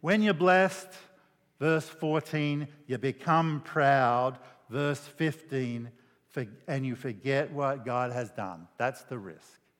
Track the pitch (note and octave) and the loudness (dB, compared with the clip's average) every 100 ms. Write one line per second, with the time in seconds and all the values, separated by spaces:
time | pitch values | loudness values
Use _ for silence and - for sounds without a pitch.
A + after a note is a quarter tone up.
0 | D3+ G#3+ G#3+ E3 F3+ F#3 F#3+ F#3 - - | 2 2 4 4 6 6 4 0 -14 -20
1 | - _ _ _ _ _ D3 D#3+ D#3 - | -20 _ _ _ _ _ 0 0 -2 -6
2 | D#3 D#3 D3 D#3 D3 D3 C#3+ - - B2+ | -2 -2 -2 -2 0 -2 -6 -12 -8 -4
3 | C3+ B2 - D#3+ D#3+ D3+ - D#3+ C#3 C#3 | -2 -4 2 2 2 -2 -4 2 4 6
4 | B2+ A#2+ B2+ B2+ - - _ A#2+ C#3+ C#3+ | 4 4 0 -4 -18 -20 _ -4 -2 -2
5 | - - D#3+ D#3 - C3+ B2 A#2+ A#2 - | -8 -2 -2 -2 -6 -4 -4 -6 -10 -16
6 | _ _ _ - A2+ G#2 - C3+ C3 A#2 | _ _ _ -10 -10 -12 -6 -4 -4 -4
7 | C#3 G2+ B2+ C3+ D3+ C#3+ C#3 C3+ A#2 B2 | -6 -6 0 0 0 -2 -2 -2 -4 -2
8 | B2 B2 A#2 - G2 E2+ E2+ _ A#2+ C3+ | -2 -4 -6 -8 -8 -10 -16 _ -4 -4
9 | - B2 G2 D#2 - _ _ | -12 -12 -10 -16 -20 _ _